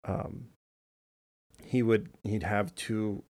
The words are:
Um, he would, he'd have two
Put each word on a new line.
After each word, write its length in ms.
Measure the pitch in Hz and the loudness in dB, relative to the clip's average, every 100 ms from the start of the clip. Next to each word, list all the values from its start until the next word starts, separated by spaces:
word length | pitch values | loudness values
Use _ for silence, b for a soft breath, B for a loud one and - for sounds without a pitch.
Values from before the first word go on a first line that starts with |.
Um, 460 | - 98 - - - _ _ _ _ _ _ _ _ _ _ - | -4 -4 -4 -8 -14 _ _ _ _ _ _ _ _ _ _ -20
he 180 | - 131 | -2 2
would, 280 | 113 110 - - 104 | 4 4 2 -8 -2
he'd 180 | 104 | -2
have 320 | 92 104 104 - | 0 0 0 -4
two 480 | - 107 107 101 - | -4 0 0 -2 -8